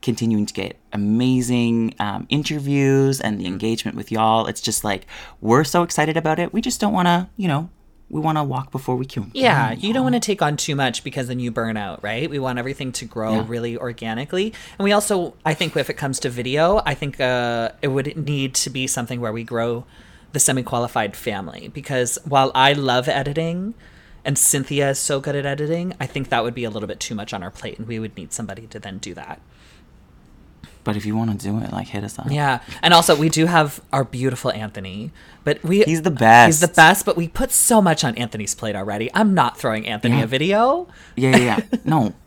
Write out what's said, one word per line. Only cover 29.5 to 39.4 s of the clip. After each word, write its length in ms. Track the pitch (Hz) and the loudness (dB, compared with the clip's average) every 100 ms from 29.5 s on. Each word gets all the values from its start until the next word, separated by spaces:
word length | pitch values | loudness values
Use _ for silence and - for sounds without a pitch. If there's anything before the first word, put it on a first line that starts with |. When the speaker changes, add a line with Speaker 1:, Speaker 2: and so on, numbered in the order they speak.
| - - - - - - - - - - - - - | -20 -20 -20 -20 -20 -20 -20 -20 -20 -20 -20 -20 -10
Speaker 1:
But 140 | - 104 | -6 -4
if 80 | 104 | -2
you 100 | 110 | -2
wanna 200 | 113 101 | -2 -4
do 240 | 101 107 | -4 -4
it, 120 | 104 | -4
like, 180 | 92 98 | -8 -8
hit 140 | 101 | -8
us 140 | 101 - | -10 -8
up. 120 | - | -4
Speaker 2:
Yeah. 280 | 143 147 123 - - | 0 0 -2 -6 0
And 140 | 165 175 | 6 6
also, 200 | 165 151 | 8 4
we 140 | 160 | 4
do 160 | 156 165 | 2 4
have 340 | 175 151 - - | 4 2 -2 -4
our 100 | 135 | -4
beautiful 480 | 131 120 131 123 131 | -2 -2 -4 -2 -4
Anthony, 600 | 107 107 - 95 95 123 - - - - | -4 -6 -10 -12 -10 -12 -14 -20 -8 -4
but 180 | 147 | -4
we 200 | 151 196 | 0 4
Speaker 1:
He's 180 | 208 160 | 4 4
the 80 | 165 | 0
best. 360 | 135 113 117 117 | 4 10 12 12
Speaker 2:
He's 120 | 156 | 8
the 80 | 165 | 4
best, 380 | - 160 196 - | 8 8 8 2
but 100 | 170 | -2
we 120 | 165 | -2
put 220 | - 254 | -4 0
so 280 | - - 226 | 2 4 6
much 240 | 190 156 | 6 2
on 120 | 135 117 | 0 -2
Anthony's 400 | 117 107 101 - | -6 -6 -8 -6
plate 200 | 113 101 | -4 -4
already. 360 | 98 104 117 | -4 -4 -2
I'm 220 | - 214 | 2 2
not 220 | 185 | 4